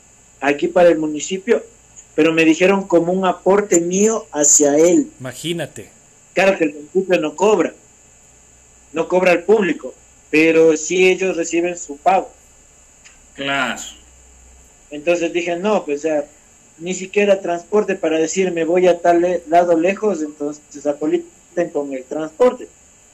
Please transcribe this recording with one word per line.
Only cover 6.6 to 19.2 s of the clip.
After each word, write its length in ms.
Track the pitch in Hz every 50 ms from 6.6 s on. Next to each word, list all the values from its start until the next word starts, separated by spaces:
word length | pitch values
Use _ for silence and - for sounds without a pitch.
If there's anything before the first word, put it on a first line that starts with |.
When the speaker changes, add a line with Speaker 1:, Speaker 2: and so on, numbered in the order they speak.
| 165
Speaker 1:
el 100 | 151 147
municipio 460 | 147 147 - - 190 190 185 180 165
no 140 | 156 151 147
cobra, 380 | - 190 214 214 180 147 123 - - _ _ _ _ _ _ _ _ _ _ _ _ _ _ _ _ _ _ _ _ _ _
no 160 | - 160 165 -
cobra 240 | 180 180 185 180
al 100 | 175 165
público, 500 | - - 214 226 196 170 143 - - - - _ _ _ _ _ _ -
pero 460 | 151 156 160 165 160 160 160 165 156
sí 320 | 156 - - 175 185 185 185
ellos 280 | 185 180 190 190 170
reciben 400 | 165 165 160 165 170 170 180 175
su 200 | 170 - - 143
pago. 340 | - - 175 190 185 170 - - _ _ _ _ _ _ _ _ _ _ _ _ _ - - _ _ _ _ _
Speaker 3:
Claro. 460 | - 139 139 139 139 127 117 104 - - - - - - - - - _ _ _ _ _ - _ _ _ _ _ _ _ -
Speaker 1:
Entonces 400 | 147 151 147 170 175 175 165 165
dije, 240 | 156 175 175 175 170
no, 280 | 170 185 214 214 180 -
pues, 160 | 147 143 143
o 20 |
sea, 220 | 151 160 156 147 143 - _ _ _ _ _ _ _ _ _ -
ni 160 | 165 175 180
siquiera 460 | 180 185 185 - 208 208 202 196 190
transporte 540 | - 170 175 170 170 - - 208 202 190 185
para 220 | - - 160 160 160
decir, 320 | 160 160 - 190 190 180
"Me 120 | 170 165 160
voy 220 | 156 175 185 180
a 140 | 180 170 170
tal 200 | - 175 175 170